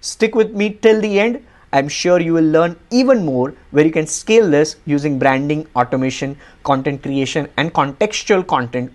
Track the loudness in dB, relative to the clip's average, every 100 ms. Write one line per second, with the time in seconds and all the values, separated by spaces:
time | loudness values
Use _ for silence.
0 | -14 -2 -2 2 0 0 -4 2 2 4
1 | 2 0 0 -2 -10 _ _ -2 -2 -4
2 | 0 2 2 2 2 2 0 -4 _ 0
3 | 2 2 0 -2 -2 -6 -6 2 2 2
4 | -4 -6 2 4 4 4 2 -2 -4 -2
5 | -2 0 2 0 0 -4 -4 -2 0 0
6 | -2 -4 -8 -10 -20 -16 -2 -2 -2 -6
7 | -6 -4 -2 -4 -6 -4 -4 -2 -2 -2
8 | -4 -4 0 0 0 -2 -2 -6 -8